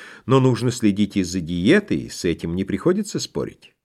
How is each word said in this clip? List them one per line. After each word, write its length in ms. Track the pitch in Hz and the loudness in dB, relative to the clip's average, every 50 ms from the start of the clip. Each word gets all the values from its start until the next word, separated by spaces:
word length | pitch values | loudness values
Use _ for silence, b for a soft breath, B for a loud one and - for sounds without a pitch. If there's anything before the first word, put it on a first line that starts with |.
| B B B B B | B B B B B
но 140 | B 127 135 | B 4 4
нужно 300 | 131 131 123 104 117 127 | 4 4 2 2 0 -2
следить 460 | 117 - - 104 98 101 104 98 - | -2 2 2 2 4 2 0 0 0
и 60 | 104 92 | 0 -2
за 180 | 82 87 95 | 0 -2 -4
диетой, 680 | 82 78 87 87 87 107 170 208 202 - - 73 60 - | -4 -4 -2 0 2 4 4 4 2 0 -4 -4 -4 -6
с 140 | - - - | -8 -4 -2
этим 320 | 87 85 - - 85 85 | -2 -2 -2 -4 -6 -4
не 80 | 92 95 | -4 -4
приходится 560 | - 98 95 - 165 180 185 104 - - 127 | -4 -4 -2 0 0 0 0 -2 -6 -6 -8
спорить». 540 | 123 - - 73 64 53 - _ _ - _ _ | -8 -8 -6 -6 -8 -8 -10 _ _ -20 _ _